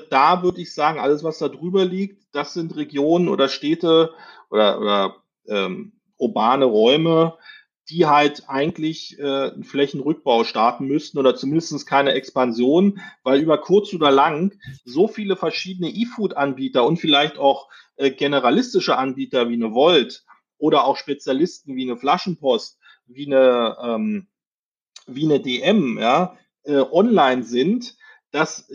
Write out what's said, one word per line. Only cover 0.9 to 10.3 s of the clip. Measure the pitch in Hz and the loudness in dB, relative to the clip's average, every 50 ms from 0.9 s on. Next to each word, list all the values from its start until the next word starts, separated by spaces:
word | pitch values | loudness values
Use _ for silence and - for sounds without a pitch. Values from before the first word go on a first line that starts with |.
| 160 143 | -2 0
alles, | 131 139 151 147 160 | 0 0 0 0 -2
was | 160 151 - | -6 -6 -4
da | 160 139 | -6 -6
drüber | - - 156 180 185 196 190 | -6 -8 -8 -2 0 0 0
liegt, | 180 175 190 196 196 - _ _ _ _ | 0 -2 -4 -6 -6 -8 _ _ _ _
das | 143 143 - - | -8 -8 -6 -8
sind | 180 165 165 - | -8 -8 -8 -8
Regionen | 151 147 147 143 139 143 156 165 175 180 160 | -10 -10 -6 -4 -2 0 2 2 2 0 0
oder | 135 127 139 135 | 2 0 0 0
Städte | - - - 143 160 165 - - 165 160 165 160 - - - - - - - _ | 0 -4 -4 -4 -2 -2 2 2 4 4 4 2 -2 -10 -20 -20 -20 -20 -16 _
oder, | - 107 107 101 - - | 0 2 2 2 2 0
oder, | 107 104 101 101 98 92 - _ _ _ _ _ _ | 0 0 0 0 0 -2 -4 _ _ _ _ _ _
ähm, | - 107 101 95 92 92 80 73 - _ _ _ _ _ | -6 -4 -2 -2 -4 -6 -10 -12 -16 _ _ _ _ _
urbane | _ 135 117 107 - 110 117 127 143 135 | _ -4 -4 -2 0 2 2 2 2 2
Räume, | 127 107 107 110 120 143 156 160 165 165 160 160 165 165 - _ - - - _ _ _ _ _ - | 2 4 4 4 4 4 4 2 2 4 4 2 2 0 -8 _ -20 -20 -20 _ _ _ _ _ -12
die | 156 170 170 | -8 -4 0
halt | 151 147 147 147 143 147 - - - | 2 4 4 4 2 0 -4 -12 -8
eigentlich, | 135 135 143 - - - 156 156 160 - - - - - | -4 -4 -4 -4 -4 -6 -6 -6 -6 -8 -12 -18 -16 -10
äh, | 143 | -6
einen | 139 135 139 135 135 - 135 139 | -6 -4 -4 -4 -6 -8 -12 -16
Flächenrückbau | - - 131 147 143 - 143 131 143 160 - - 139 | -8 -2 -2 -2 -2 -2 -4 -4 -4 -4 -2 0 2